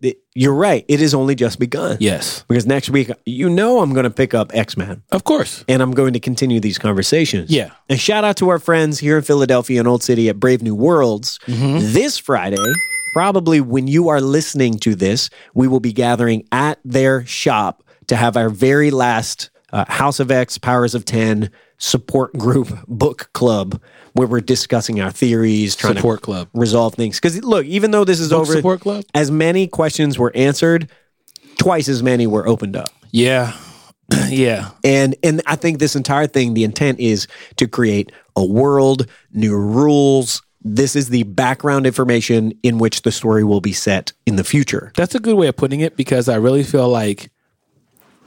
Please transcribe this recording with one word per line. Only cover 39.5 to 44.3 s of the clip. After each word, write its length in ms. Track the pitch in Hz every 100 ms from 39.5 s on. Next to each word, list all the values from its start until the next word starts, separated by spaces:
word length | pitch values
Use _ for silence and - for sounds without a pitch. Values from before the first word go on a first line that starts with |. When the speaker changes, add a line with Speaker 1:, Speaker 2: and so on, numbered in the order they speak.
| 101
Speaker 1:
rules. 840 | 101 117 147 147 139 135 120 - - _
This 320 | 110 107 135
is 140 | 147 127
the 140 | 123
background 640 | 101 98 127 131 147 139 131
information 640 | 120 123 117 - 117 110 107
in 140 | 127 113
which 240 | 113 -
the 100 | 117
story 300 | - 113 110
will 160 | 107 101
be 100 | 101
set 400 | - - 95 - -
in 100 | -